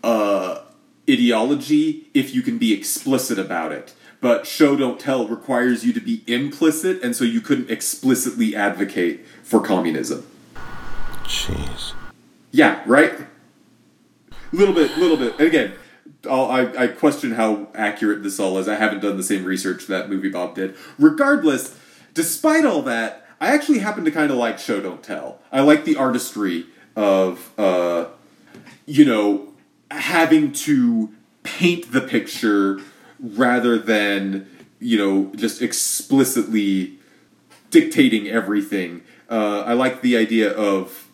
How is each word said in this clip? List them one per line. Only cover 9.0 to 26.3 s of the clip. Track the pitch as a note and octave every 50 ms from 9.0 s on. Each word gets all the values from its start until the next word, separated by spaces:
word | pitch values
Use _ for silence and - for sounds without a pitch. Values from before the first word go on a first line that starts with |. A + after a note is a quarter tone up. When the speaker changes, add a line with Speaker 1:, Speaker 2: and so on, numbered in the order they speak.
| F2+ E2+ - - - - - -
Speaker 1:
for | - - - G#2+
communism. | G2 - G2 F2 E2 E2+ D#2 - - - - - - - - - - - - - - - - - - - - - - - - - -
Speaker 2:
Jeez. | - - - - - - - D2 - - - - - - - - - - _ _ _ _ _ _ _
Speaker 1:
Yeah, | - - - - - - -
right? | - B3 D3 - - - - - - - _ _ _ _ _ _ _ _ _ _ _ _ _ _ _ _ _ _ _ - - - -
Little | - E3+ G3+ G3 F3
bit, | E3+ D3+ B2+ -
little | D#3 F3+ E3+ D#3+
bit. | C3+ B2+ A#2 G#2 -
And | D3+ E3
again, | D#3+ D3 A#2 F#2+ - - - - - _ _ - - _ - -
I'll, | C3 C3 C3 B2
I, | B2+ B2+ B2+ A#2 - - B2+
I |
question | A#2 - - - D3 C#3+ - - B2
how | A2+ A2+ A2+ G#2+ G#2 G2+ - - -
accurate | A2 G#2+ G#2 G#2 - A2+ G#2 G#2 G2+
this | G2 G2 G2 -
all | G2+ F#2+ F#2 F#2+
is. | F#2 G#2
I | G#2
haven't | G#2 A2 G#2 G2+ G2
done | G2+ G2+ G2
the | F#2+
same | F#2 - G#2 F#2+ F#2
research | F#2 F#2+ F2+ - F#2+ F#2 - - -
that | F#2+ F#2 F#2+ G2
Movie | G2 F#2 F#2+ G2
Bob | - F2+ F2+ F2+ -
did. | F#2 F#2+ F#2+ - - - - - -
Regardless, | C#3+ D#3 D3+ - C#4 C#4 D4 C4 - D#3 C3+ - - - - - - _ - - - _ _
despite | - D#3+ - - - - D#4 D4+ D#4+ D#4
all | C4 G3 D3+
that, | - C3+ A#2 A2+ A2+ G#2+ - - - - - _
I | D#3 G3+
actually | C#4+ D4 C#4+ - D4 A3+
happen | F#3+ G#3+ - - E3+
to | D#3
kinda | D3+ E3 D3+ C#3+ C3+
like | B2 A#2+ A2+ G#2 -
Show | - - A2+ G2
Don't | F#2+ F#2 F2+ -
Tell. | - - - - - - - - _ _
I | - C3+
like | C#3 D3+ D#3 D3 -
the | E3 D3+
artistry | C3+ C3+ B2+ A#2+ B2 - -